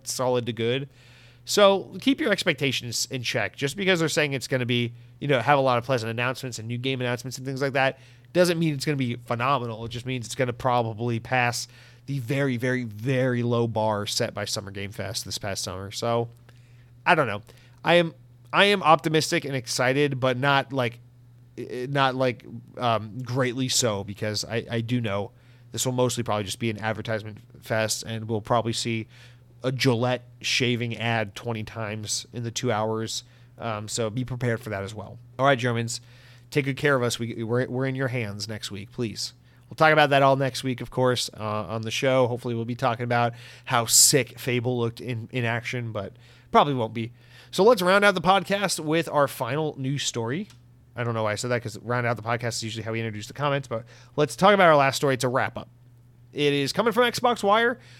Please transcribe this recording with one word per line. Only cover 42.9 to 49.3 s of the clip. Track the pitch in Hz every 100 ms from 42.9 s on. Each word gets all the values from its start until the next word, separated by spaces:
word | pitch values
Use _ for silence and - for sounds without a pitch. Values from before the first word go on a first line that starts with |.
| 113
about | 120 120 120 117 - - -
how | 127 113
sick | - - 143 120 -
Fable | - 123 120 123
looked | 117 117
in, | 120 117 113
in | 127
action, | 120 117 120 127 117
but | 107 95 - - - -
probably | 233 151 131
won't | 113
be. | 113 113 - - - -
So | -
let's | 202 233
round | 180 196 202
out | 185
the |
podcast | 175 196 180 196 196 -
with | 156 165 156
our | 147
final | 139